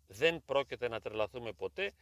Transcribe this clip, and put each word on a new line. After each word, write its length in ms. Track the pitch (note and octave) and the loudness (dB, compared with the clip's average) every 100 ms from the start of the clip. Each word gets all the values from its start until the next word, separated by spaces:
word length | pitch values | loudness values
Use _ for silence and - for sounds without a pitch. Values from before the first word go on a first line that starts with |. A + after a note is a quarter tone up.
| _ | _
δεν 380 | G2 D#3+ E3 | 2 2 2
πρόκειται 440 | - C#3 C#3 B2 B2 | 0 0 0 -4 -2
να 120 | A2+ | -2
τρελαθούμε 520 | B2 G#2+ G#2 B2 A#2 | -4 0 0 0 -8
ποτέ, 400 | G2+ F#2+ - G3+ - | -4 -6 -2 -4 -6